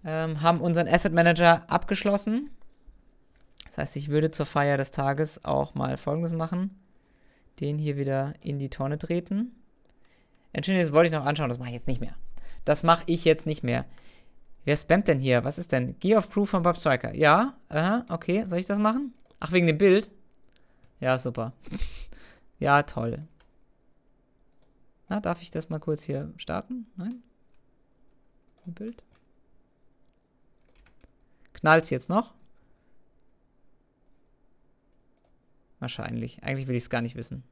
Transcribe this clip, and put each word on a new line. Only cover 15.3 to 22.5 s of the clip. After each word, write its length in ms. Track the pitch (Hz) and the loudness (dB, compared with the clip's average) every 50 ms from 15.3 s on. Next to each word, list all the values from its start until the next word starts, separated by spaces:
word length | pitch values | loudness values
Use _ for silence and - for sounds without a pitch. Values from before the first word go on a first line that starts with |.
| 123 120 117 | 2 2 2
Was 160 | 131 143 - | 0 -6 -6
ist 120 | 175 - - | -4 -2 -2
denn? 260 | 131 123 127 - - | -2 -2 -2 -8 -4
Gear 180 | - 185 214 220 | 2 4 4 4
of 140 | 202 - | 2 2
Proof 180 | - 208 202 196 | 0 0 0 2
von 140 | - 190 165 | 0 2 2
Bob 140 | 175 165 - | 2 0 2
Stryker. 360 | - 156 135 123 - - 104 | 2 2 2 2 0 -6 -2
Ja, 420 | 147 156 147 151 180 226 269 269 - - _ | 4 6 6 6 6 4 0 -4 -10 -18 _
aha, 340 | - 151 160 185 208 240 240 - | -2 0 0 2 0 0 -2 -4
okay. 360 | 180 165 - - 175 202 220 190 | -8 -6 -2 -2 0 0 0 -2
Soll 100 | 175 175 | -4 -4
ich 80 | 185 | -2
das 140 | - 202 202 | -2 -2 0
machen? 340 | 208 214 220 262 285 262 - _ - _ - - | 2 2 2 0 -4 -6 -10 _ -20 _ -14 -10
Ach, 120 | - 147 | -8 0
wegen 160 | 170 185 175 170 | 2 4 4 4
dem 100 | 156 151 | 4 6
Bild? 340 | 190 196 185 202 208 - - - - _ _ _ - - _ _ - _ _ _ _ - _ _ | 6 6 6 6 4 -2 -14 -20 -20 _ _ _ -20 -20 _ _ -20 _ _ _ _ -20 _ _
Ja, 200 | - 127 131 131 | 0 0 0 0
super. 340 | 127 127 120 - 113 117 - _ - - | 0 -6 -6 -4 -8 -8 -8 _ -16 -14
<laughs> 240 | - - - - - - - - - - - - - - _ - | -4 -4 -4 -4 -4 -10 -14 -14 -16 -18 -20 -20 -20 -20 _ -20